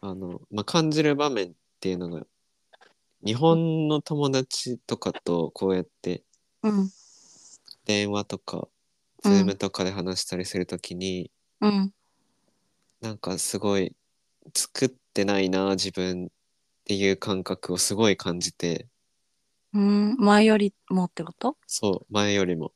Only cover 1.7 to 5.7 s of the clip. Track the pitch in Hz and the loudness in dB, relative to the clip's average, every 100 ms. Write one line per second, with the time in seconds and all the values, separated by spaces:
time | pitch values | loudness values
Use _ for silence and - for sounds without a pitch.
1.7 | _ 95 90 87 82 - _ _ _ _ | _ -6 -4 -6 -10 -14 _ _ _ _
2.7 | _ - _ _ _ 104 117 160 165 165 | _ -20 _ _ _ -6 2 4 4 2
3.7 | 160 156 151 - 147 143 135 131 - - | 0 2 0 0 -2 2 0 -2 -6 -6
4.7 | 120 - 117 98 - - 87 82 - 95 | -8 -6 -4 -4 -6 -2 0 -2 -2 0